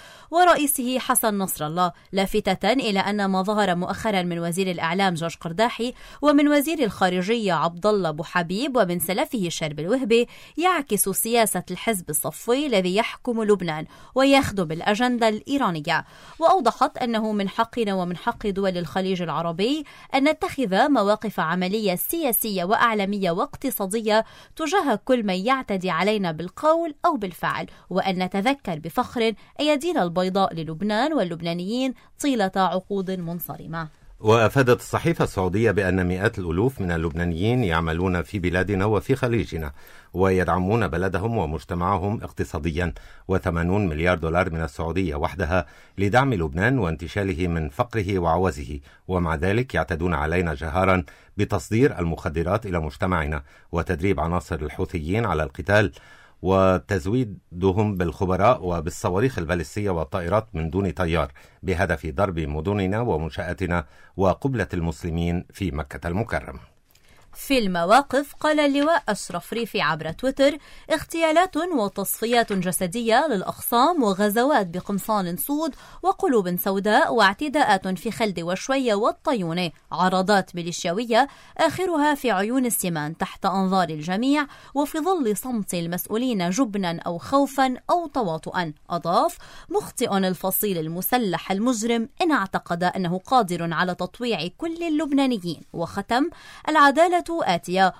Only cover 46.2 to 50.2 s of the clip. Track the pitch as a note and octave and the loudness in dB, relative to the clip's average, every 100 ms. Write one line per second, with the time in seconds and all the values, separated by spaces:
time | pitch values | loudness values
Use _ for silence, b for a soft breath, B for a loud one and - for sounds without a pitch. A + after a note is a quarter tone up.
46.2 | C3+ G#2+ D#2+ D2 A2 C3+ F2 D#2+ E2 G#2 | 4 2 -2 0 2 2 0 -4 -6 -4
47.2 | G2 D#2+ F2+ E2 D#2 - B2 A2+ F#2+ F#2+ | -2 -2 -2 -2 -2 -4 -4 -2 -2 0
48.2 | E2 E2 F#2 D2 C#2+ D2 b b - F#2 | 2 2 0 -2 -8 -12 b b -4 -2
49.2 | E2+ D#2+ F2+ A2 C3 E2+ D#2 D#2+ F2 D#2 | 0 0 0 0 0 -2 -2 -2 -2 0